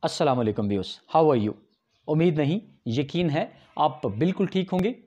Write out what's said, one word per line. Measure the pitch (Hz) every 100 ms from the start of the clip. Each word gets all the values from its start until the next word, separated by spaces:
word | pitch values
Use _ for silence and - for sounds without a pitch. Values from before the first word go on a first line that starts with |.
अस्सलाम | 170 - 156 127
वालेकुम | 113 104 104
व्यूअर्स, | 101 92 - _
how | 156
are | 160 131
you? | 104 104 _ _ _ _ -
उम्मीद | 156 170 156
नहीं, | 143 185 - _ -
यकीन | 117 139 170 175
है | 147 202 - - -
आप | 151 - 123
बिल्कुल | 104 160 190 190
ठीक | 190 185
होंगे | 185 185 254